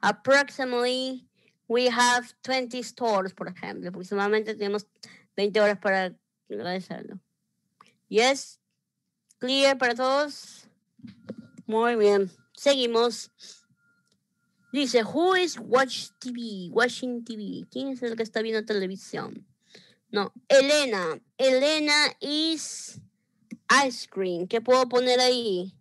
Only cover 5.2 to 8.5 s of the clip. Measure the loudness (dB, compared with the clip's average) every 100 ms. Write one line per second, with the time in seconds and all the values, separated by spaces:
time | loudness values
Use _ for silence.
5.2 | _ -4 0 4 2 2 0 0 -2 -6
6.2 | _ _ _ -10 -6 -6 -8 -12 -12 -16
7.2 | _ _ _ _ _ _ _ _ _ 2
8.2 | 4 2 -4